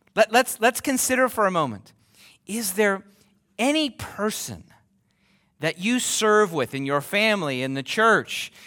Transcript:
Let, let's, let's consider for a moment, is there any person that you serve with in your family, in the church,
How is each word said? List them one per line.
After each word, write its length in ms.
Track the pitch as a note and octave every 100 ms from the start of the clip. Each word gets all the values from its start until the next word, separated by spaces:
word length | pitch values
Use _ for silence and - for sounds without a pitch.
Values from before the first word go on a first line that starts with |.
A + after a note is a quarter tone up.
| _
Let, 180 | G3 A3
let's, 280 | A#3 B3+ -
let's 200 | A#3 -
consider 480 | - C4 - B3+ B3+
for 180 | - G3
a 40 |
moment, 420 | F3 C#3 G#2 - _ _ _ - _ -
is 280 | A3 G3+
there 300 | F#3+ G#3 G3 - _ _ _ _ -
any 320 | B3+ D#4 D4
person 760 | - - - G#3+ - - E2+ - _ _ _ _ _ _ _ _ _
that 180 | D#3 E3+
you 220 | G3+ B3
serve 520 | - - G#3+ G#3+ G3+
with 220 | D#3+ A#2+
in 100 | C#3
your 160 | C#3 C#3+
family, 600 | C3+ G3+ A3 G#3 D3+ B2+
in 120 | C3+
the 100 | C3+
church, 680 | C3 - A3+ F#3 - - - -